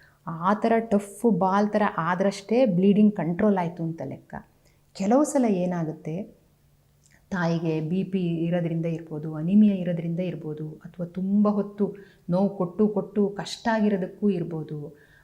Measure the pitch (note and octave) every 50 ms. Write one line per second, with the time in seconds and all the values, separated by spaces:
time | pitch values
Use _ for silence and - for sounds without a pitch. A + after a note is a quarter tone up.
0 | _ _ _ _ _ E3 E3 D#3+ E3 F#3 G#3 G#3 - A#3 A3+ A3+ A3+ A3+ G3+ G3+
1 | G3+ - - - - A#3 G3+ F3 F#3+ F#3 F#3+ G3+ G#3+ G#3 G#3+ G#3+ G#3 F#3+ - E3
2 | D#3+ E3+ F3+ F3+ G3 G3+ G3 - - - G#3+ B3 C4+ A3+ F3 E3+ F#3 G3+ G3 G#3
3 | G#3+ G#3 G#3 G3 D#3+ D#3+ F3 F3 G#3 G#3+ G3+ F#3+ F3 E3+ E3+ - E3 E3 D#3+ E3
4 | C#3+ C#3 - - - _ - - - _ _ _ _ _ _ _ _ _ _ -
5 | F#3+ G3+ A#3+ C#4 D4+ D4 D4 C#4 B3 A3 G3 F3+ F3+ F3+ F3+ E3+ D#3+ D3+ D3+ -
6 | - D#3 D#3 E3+ - - - _ _ _ _ _ _ _ _ _ _ _ _ _
7 | _ _ _ _ _ _ G3 F3+ E3+ E3+ E3+ E3 E3+ E3 D#3 D#3 D#3 D#3 F3 F#3+
8 | F#3+ F#3 F#3+ F#3+ F3+ E3+ E3+ D#3+ E3 E3+ F3 F3 E3+ E3 E3 E3 E3 E3 D#3+ D#3+
9 | - - D#3 D3+ D#3 D#3+ D#3 D3+ D#3 E3+ G3 G#3 G#3+ G#3 G3 F#3 F3 F3 F3 E3
10 | D#3+ E3+ E3+ E3 F#3 F3+ D#3 D3+ D3 D3+ D3+ D3+ D#3 D#3 D#3 - - E3+ - -
11 | F3 F3 - F#3+ F#3 F#3+ G3+ G#3 G#3 G#3 G#3 G3+ G3 - - - G3+ F3+ - -
12 | - - - _ _ - F3 F#3 G3+ G3 - - F#3 F3 - - G#3+ G#3 G#3+ G3
13 | - - - G#3+ G3+ F#3+ - - E3 - - - - A#3 A3 A3 G#3 G#3 G3+ F#3
14 | F3+ - - - G#3 G#3 F#3+ F3 E3 E3 E3+ D#3 D3+ D3+ D#3 D3+ C#3+ - - -
15 | - _ _ _